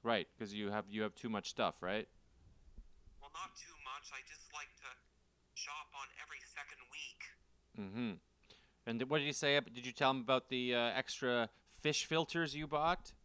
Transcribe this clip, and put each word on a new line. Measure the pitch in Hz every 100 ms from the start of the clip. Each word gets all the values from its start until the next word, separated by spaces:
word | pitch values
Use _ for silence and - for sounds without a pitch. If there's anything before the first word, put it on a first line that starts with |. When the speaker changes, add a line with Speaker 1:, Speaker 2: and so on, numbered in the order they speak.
Speaker 1:
Right, | 117 110 80
'cause | _ 107
you | 104 104
have, | 104 98
you | 107 107
have |
too | - 120
much | 107 -
stuff, | - 101 -
right? | 90 104 - - _ - - - - - - - - -
Speaker 2:
Well, | - 165
not | 190
too | - 175 165 135
much. | 139 143
I | 139 135
just | 156 -
like | 151 143 -
to | 135 127 _ _ _ _ _
shop | - 151 151 147
on | 139 135 -
every | 147 143
second | - - 143 143 -
week. | 151 147 - - - _ _ _ -
Speaker 1:
Mm-hmm. | 98 107 120 82 _ _ _ - _ _ -
And | 117
th-, | 131
what | 151
did | 143
he |
say | 139 143 143
ab-, | 117
did | 120 123
you |
tell | - 135
him | 135 117
about | 131 -
the, | 127 123
uh, | 120 117 120
extra | - - 127 120 113 - _ -
fish | 151 147 -
filters | 160 160 170 160 143
you | 151
bought? | 147 160 180 - -